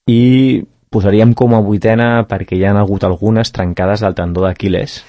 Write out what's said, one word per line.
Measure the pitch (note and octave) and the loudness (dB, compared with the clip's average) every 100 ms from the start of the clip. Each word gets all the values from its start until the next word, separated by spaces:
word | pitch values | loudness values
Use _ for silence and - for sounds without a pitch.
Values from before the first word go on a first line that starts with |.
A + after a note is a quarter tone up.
| - | 0
i | A#2 B2 B2+ C3 B2+ - _ - | 2 4 4 2 0 -6 _ -6
posaríem | G#2+ G2 G#2 A#2 A#2 | -2 2 4 4 4
com | B2 | 2
a | A2+ | 2
vuitena | G2+ G2+ G#2+ A2+ A#2+ A#2 G#2+ | 0 0 0 0 0 0 -2
perquè | G2 - F#2 | -6 -4 -2
hi | G2 | 0
ha | |
hagut | G2+ G2 G2 F#2+ | 2 0 0 -2
algunes | F2 G#2+ A2 A2 | -2 0 0 -2
trencades | - F2+ E2+ F#2+ G#2 | -4 -6 -2 -2 0
del | G2+ F2+ | -2 -4
tendó | F2 F2 | -4 -2
d'Aquil·les | F#2+ F2 G2 F2+ - - | -2 -2 -2 -2 -4 -12